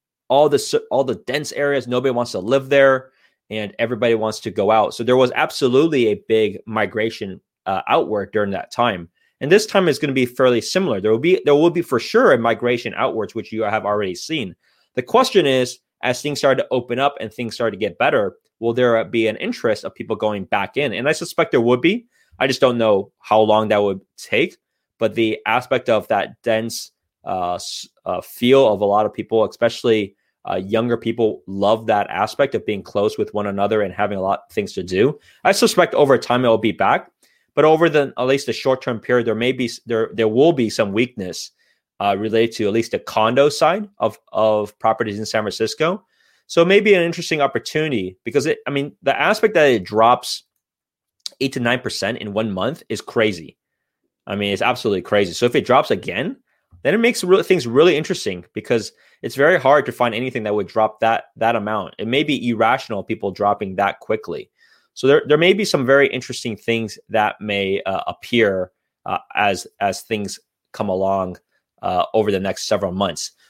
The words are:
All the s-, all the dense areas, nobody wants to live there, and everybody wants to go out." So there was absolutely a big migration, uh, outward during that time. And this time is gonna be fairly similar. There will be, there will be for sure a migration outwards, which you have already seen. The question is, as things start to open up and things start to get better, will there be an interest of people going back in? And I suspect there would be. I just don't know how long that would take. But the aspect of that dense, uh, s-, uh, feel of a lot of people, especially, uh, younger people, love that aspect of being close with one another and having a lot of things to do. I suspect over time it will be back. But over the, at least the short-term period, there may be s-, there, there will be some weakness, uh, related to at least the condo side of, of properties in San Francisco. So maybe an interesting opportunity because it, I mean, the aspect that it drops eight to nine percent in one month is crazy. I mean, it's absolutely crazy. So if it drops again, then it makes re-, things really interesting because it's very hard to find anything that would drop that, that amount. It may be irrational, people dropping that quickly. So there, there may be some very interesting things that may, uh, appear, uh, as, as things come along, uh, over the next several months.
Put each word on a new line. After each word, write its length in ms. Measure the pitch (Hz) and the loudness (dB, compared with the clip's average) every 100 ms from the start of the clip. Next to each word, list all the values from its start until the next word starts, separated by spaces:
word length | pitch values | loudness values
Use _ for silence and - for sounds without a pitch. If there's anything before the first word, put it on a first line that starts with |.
| _ _ _ | _ _ _
All 200 | 135 147 | 2 4
the 80 | 143 | 2
s-, 180 | - 147 - | 0 -4 -2
all 100 | 120 | -2
the 140 | 131 104 | -2 -4
dense 340 | - 139 143 | -6 -6 -6
areas, 360 | - 143 139 117 | -4 -2 -2 -2
nobody 240 | 123 131 | -2 0
wants 200 | 120 120 | -2 -4
to 60 | 98 | -6
live 300 | 95 135 135 | 0 -2 2
there, 420 | 139 135 131 131 _ _ _ _ | 4 4 2 -4 _ _ _ _
and 260 | 107 104 - | -8 -8 -4
everybody 340 | 117 117 120 | -4 0 0
wants 240 | 113 110 107 | 2 0 -6
to 120 | 110 | -8
go 180 | 104 101 | -2 2
out." 240 | 110 104 | 2 2
So 80 | - | -2
there 140 | 120 127 | 2 4
was 160 | 123 | 4
absolutely 760 | 123 156 - 131 127 165 143 110 | 0 -4 -2 2 2 2 2 0
a 140 | 104 - | 0 0
big 320 | 110 104 98 - | 0 0 -4 -6
migration, 760 | 107 104 107 113 - 101 90 _ _ - | -4 -2 -2 -6 -6 -12 -14 _ _ -6
uh, 160 | 95 - | -6 0
outward 420 | 147 - 104 95 | 0 0 -4 -4
during 200 | 107 101 | -2 -2
that 200 | 95 - | -4 -8
time. 380 | - 120 92 87 _ _ _ | -2 -2 -2 -10 _ _ _
And 100 | 139 | 2
this 160 | 202 208 | 2 4
time 220 | 202 175 | 2 2
is 100 | 135 | 0
gonna 140 | 151 | -2
be 140 | 135 123 | 0 -2
fairly 340 | - 127 120 | 2 2 2
similar. 400 | - 185 185 101 | 0 -2 -2 0
There 100 | 104 | 0
will 80 | 113 | 2
be, 220 | 160 185 | 2 2
there 100 | 147 143 | 4 4
will 140 | 170 | 4
be 120 | 170 | 2
for 160 | 165 120 | -2 -4
sure 340 | - 220 247 | 0 2 4
a 60 | 127 | 4
migration 560 | 113 113 120 123 117 | 2 0 0 -2 -4
outwards, 400 | - 120 110 101 | -2 -2 -2 -6
which 160 | 113 101 | -8 -8
you 120 | 110 | -4
have 240 | 104 107 104 | -2 0 0
already 280 | 104 98 | -2 -2
seen. 400 | 87 - 160 98 - _ _ _ | -6 -8 -8 -8 -12 _ _ _
The 80 | - | -8
question 440 | - 233 254 202 147 | 0 2 4 2 4
is, 320 | 131 123 - _ _ | 2 0 -6 _ _
as 200 | 123 123 | -4 -4
things 160 | 147 143 | -6 0
start 200 | 143 131 | 2 2
to 80 | - | 0
open 300 | 127 120 120 | -4 -4 -2
up 160 | 139 - | -2 -2
and 140 | 110 | -10
things 220 | - 117 | -8 -10
start 180 | - 117 | -4 -4
to 60 | 98 | -2
get 200 | 104 - | -6 -2
better, 380 | 131 139 98 - _ _ | 0 2 -2 -6 _ _
will 140 | 117 | -4
there 280 | 117 123 113 87 | 2 2 2 0
be 200 | 113 110 | 0 0
an 100 | 107 | -2
interest 440 | 202 240 117 104 | -6 -4 -2 -2
of 120 | 98 | -6
people 200 | - 107 | -14 -8
going 300 | 104 107 104 | -4 -4 -4
back 320 | 95 101 98 - | -4 -4 -2 -4
in? 160 | 143 | -4
And 160 | 98 135 | -2 -2
I 40 | |
suspect 380 | 156 170 - 160 | -4 -4 -2 0
there 100 | 139 | 2
would 200 | 117 123 | 2 2
be. 260 | 165 226 - _ _ _ | 2 0 -6 _ _ _
I 80 | 139 | -2
just 140 | 131 | 2
don't 180 | 127 120 | 2 2
know 320 | 110 98 98 _ | 2 2 0 _
how 220 | - 110 | 0 2
long 280 | 107 107 107 | 4 4 4
that 140 | 104 | 2
would 180 | 104 95 - - | 2 -2 -10 -20
take. 420 | - 107 165 - _ _ _ _ | -4 -2 -2 -6 _ _ _ _
But 160 | 113 | -4
the 240 | 104 113 - - | 0 -2 -2 -2
aspect 420 | 120 - 127 - | -2 0 -4 0
of 180 | 110 - | -2 0
that 320 | 104 - - | -2 -4 -6
dense, 500 | - 110 113 - - _ _ _ | -2 -2 -2 -10 -14 _ _ _
uh, 300 | - 92 87 | -8 -6 -4
s-, 340 | 90 - - - _ | -6 -8 -14 -16 _
uh, 160 | 92 90 | -8 -8
feel 500 | - - 120 135 127 | -8 -2 4 6 6
of 120 | 98 | 2
a 40 | 101 | 2
lot 200 | 104 107 | 2 0
of 80 | |
people, 340 | - - 113 104 | -4 -2 0 0
especially, 640 | - 117 - 123 110 98 - _ _ 90 | 0 -2 0 0 0 -2 -10 _ _ -8
uh, 100 | 92 | -6
younger 420 | 95 110 120 117 | -2 -2 0 -2
people, 440 | 113 117 110 - - | -4 -2 -2 -2 -10
love 400 | 98 98 113 113 | -2 0 2 2
that 240 | 104 98 | 0 0
aspect 440 | 90 107 - 139 | -2 -4 0 -2
of 120 | 107 - | -2 -4
being 160 | 101 | -6
close 340 | - 104 104 - | -6 -2 -2 -2
with 160 | 104 | -6
one 140 | 104 104 | -4 -6
another 340 | 98 101 110 | -2 0 0
and 140 | 98 | -2
having 240 | 92 101 98 | -2 -4 -2
a 40 | |
lot 200 | 95 95 - | -4 -4 -4
of 80 | |
things 200 | - 101 | -6 -6
to 80 | - | -8
do. 360 | 90 92 127 147 _ _ | -4 0 0 0 _ _
I 80 | - | 0
suspect 420 | 196 226 - 170 | 2 2 2 2
over 240 | - 143 127 | 4 4 4
time 260 | - 123 | 2 0
it 40 | 127 | 2
will 100 | 113 | 2
be 140 | 110 | 0
back. 380 | 85 98 160 - _ _ _ _ | 0 0 0 -4 _ _ _ _
But 100 | - | 2
over 240 | 151 160 165 | 4 4 4
the, 240 | 147 135 - | 2 0 -2
at 100 | 127 | -2
least 200 | 139 143 | -2 -2
the 60 | |
short-term 480 | 147 135 131 - 113 | -4 -2 -2 -2 -6
period, 260 | - 123 117 | 0 0 2
there 80 | |
may 180 | 110 123 | 0 0
be 120 | 123 | -2
s-, 160 | 120 - - | -4 -6 -4
there, 240 | 113 113 | -2 -2
there 160 | 101 110 | 0 0
will 240 | 113 160 | 4 4
be 180 | 147 110 | 4 -2
some 220 | - 104 | 0 -2
weakness, 580 | 101 123 - 92 82 - _ _ _ _ _ | 0 -2 -4 -10 -10 -14 _ _ _ _ _
uh, 180 | 101 98 | -2 0
related 360 | 110 107 113 - | 0 0 0 0
to 100 | 104 | -2
at 60 | |
least 200 | 113 113 | 0 -2
the 60 | 95 | -6
condo 500 | - 113 110 127 147 | -4 0 2 4 2
side 400 | 143 156 196 208 _ | 2 0 0 -6 _
of, 200 | 113 - _ | -4 -4 _
of 460 | - 110 107 104 - | 0 2 2 -2 -4
properties 400 | 113 113 113 104 | -2 0 -4 -6
in 80 | 107 | -4
San 160 | 113 | -4
Francisco. 640 | 107 - 110 - 156 196 - _ _ _ _ | -4 -4 -4 -2 -2 -2 -10 _ _ _ _
So 180 | - | 2
maybe 300 | 170 202 214 | 4 4 6
an 80 | 185 | 4
interesting 380 | 170 170 160 156 | 4 -2 -4 0
opportunity 800 | 139 - - 156 156 123 92 - | 0 0 -4 -2 -2 -2 -4 -8
because 220 | 117 139 - | -2 0 0
it, 120 | - - | -2 -4
I 40 | |
mean, 220 | 143 143 - | -4 -6 -4
the 160 | 139 135 | -2 0
aspect 360 | 160 214 226 | 0 2 2
that 100 | 175 | 4
it 200 | 147 117 | 4 4
drops 600 | 90 104 113 123 - - - _ _ _ _ _ _ _ - - | 0 4 4 4 0 -12 -14 _ _ _ _ _ _ _ -20 -6
eight 120 | 135 | -4
to 60 | 135 | -2
nine 200 | 120 123 | 0 0
percent 380 | - - 98 120 | -2 -4 -4 -4
in 140 | 107 | -6
one 180 | 101 113 | -4 -4
month 320 | 92 110 160 _ | -2 -4 -6 _
is 120 | 110 | -10
crazy. 560 | - 123 107 90 76 _ _ _ _ _ _ _ - | -4 0 0 -2 -12 _ _ _ _ _ _ _ -10
I 100 | 101 | -4
mean, 160 | 101 | -2
it's 100 | 98 | 0
absolutely 400 | 113 123 110 95 | 0 0 -2 -2
crazy. 300 | - 104 95 | 0 0 0
So 140 | 82 120 | 0 0
if 80 | |
it 120 | 147 95 | 0 2
drops 240 | 127 143 | 2 2
again, 460 | 98 - 92 165 269 _ _ _ - | -2 -4 -6 -6 -8 _ _ _ -6
then 120 | 135 | -2
it 40 | 208 | 2
makes 260 | 233 - | 0 0
re-, 180 | 180 190 | 2 2
things 240 | 170 185 120 | 4 0 2
really 300 | 123 175 151 | 4 4 4
interesting 480 | 151 180 107 90 - | -2 -6 -6 -8 -10
because 400 | - - 117 98 - _ _ | -14 -2 -2 -2 -12 _ _
it's 120 | 117 | -10
very 240 | 131 147 180 | 0 2 4
hard 260 | 131 147 139 | 4 4 2
to 60 | |
find 220 | - 120 | -2 -2
anything 300 | 107 127 120 | -2 -6 -6
that 100 | 104 | -2
would 140 | 107 92 | -2 -2
drop 320 | 110 107 - | 0 0 0
that, 240 | 113 - - - | 0 0 -4 -4
that 200 | 113 117 | -2 0
amount. 400 | 104 107 90 - | -2 -4 -6 -8
It 80 | 110 | -2
may 160 | 131 | -2
be 260 | 156 127 120 | 0 -2 -2
irrational, 540 | 110 113 127 - 104 | 0 2 0 -2 -8
people 300 | - 110 101 | -6 -6 -6
dropping 440 | 92 101 104 98 90 | -2 0 0 -4 -2
that 220 | 98 - | -2 -2
quickly. 500 | - 110 - 76 - _ _ _ _ | -4 -6 -4 -12 -12 _ _ _ _
So 120 | - 131 | -2 2
there, 160 | 147 123 | 2 4
there 120 | 151 | 4
may 140 | 175 | 4
be 120 | 202 | 2
some 220 | 202 156 123 | 0 -2 2
very 220 | 139 139 | 4 4
interesting 480 | 131 - 120 120 104 | 0 -8 -10 -8 -8
things 420 | - 117 110 - _ | -4 -4 -4 -10 _
that 320 | 107 107 - | -2 0 -2
may, 420 | 104 101 95 98 | -4 -2 -2 -4
uh, 180 | 95 95 - | -4 -6 -6
appear, 680 | - - 120 104 95 90 _ _ _ - | -10 -2 2 2 0 -6 _ _ _ -8
uh, 120 | 90 - | -8 -6
as, 320 | - 104 92 - _ | -2 0 0 -8 _
as 220 | 101 92 | -4 -4
things 360 | - 107 98 - _ _ _ | -6 -6 -6 -12 _ _ _
come 160 | - 107 | -8 -4
along, 500 | 92 95 98 92 90 _ _ _ _ | -2 0 0 -4 -8 _ _ _ _
uh, 240 | 92 90 - | -4 -2 0
over 180 | 110 104 | 0 0
the 100 | 95 | 0
next 260 | 95 - - | -4 -6 -4
several 260 | 101 95 | -2 -2
months. 400 | 92 98 80 - - _ | -2 -4 -4 -12 -16 _